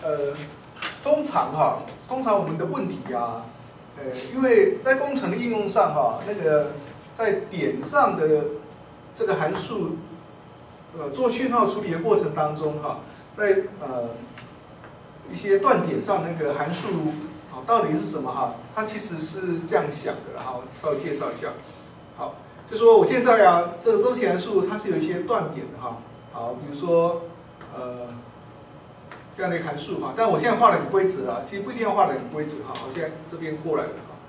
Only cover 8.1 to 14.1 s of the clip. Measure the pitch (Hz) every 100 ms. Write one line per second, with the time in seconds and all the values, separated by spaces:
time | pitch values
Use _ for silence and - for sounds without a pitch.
8.1 | - 156 151 - - - - - - -
9.1 | - 453 190 156 190 - 214 165 - -
10.1 | - - - - - - - - 165 143
11.1 | 139 247 - 262 240 202 - 175 170 220
12.1 | 202 160 156 151 151 156 151 - - -
13.1 | - - - 208 190 185 - 143 127 120